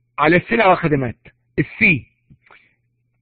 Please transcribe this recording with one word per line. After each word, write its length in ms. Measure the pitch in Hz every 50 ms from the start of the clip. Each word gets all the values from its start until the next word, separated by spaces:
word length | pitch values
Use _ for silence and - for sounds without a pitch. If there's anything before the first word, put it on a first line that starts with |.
| _ _ _ -
على 180 | 143 156 170
السلع 300 | 175 - - 226 233 220 190
والخدمات، 480 | 180 - - 156 147 139 131 117 107 - _ - _ _ _ _ _ -
السي. 540 | 156 - - - 226 208 170 120 - _ _ _ _ _ - _ _ _ - - _ _ _ _ _ _ _ _ _ _ _ _